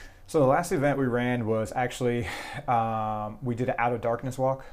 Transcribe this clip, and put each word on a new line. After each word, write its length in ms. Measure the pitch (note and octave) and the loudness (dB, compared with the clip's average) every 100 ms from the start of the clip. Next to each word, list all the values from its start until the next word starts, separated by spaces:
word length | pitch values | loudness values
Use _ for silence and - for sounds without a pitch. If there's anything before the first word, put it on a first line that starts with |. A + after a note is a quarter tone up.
| - - - | -16 -20 -2
So 140 | D#3+ | 4
the 60 | C3 | 6
last 260 | D3+ F3 | 4 2
event 260 | F3 C#3+ C3+ | 2 2 2
we 60 | B2+ | 2
ran 400 | A#2+ B2 B2 A2 | 2 2 0 0
was 240 | A2 G#2+ B2+ | 0 0 -2
actually, 500 | B2 - B2 A#2+ - - - C3 - | -2 0 0 0 -2 -6 -10 -8 0
um, 680 | A#2 A2+ A2 G#2+ G#2+ G#2+ A2 | 0 2 -2 -2 -4 -6 -6
we 120 | B2 | -4
did 140 | A2+ B2 | -2 -2
an 60 | A#2+ | 0
Out 140 | A#2+ | 0
of 80 | A#2 | 0
Darkness 380 | A#2 A#2+ C3 B2+ | 0 -2 -4 -2
walk. 260 | C3 C3+ - | 0 0 -6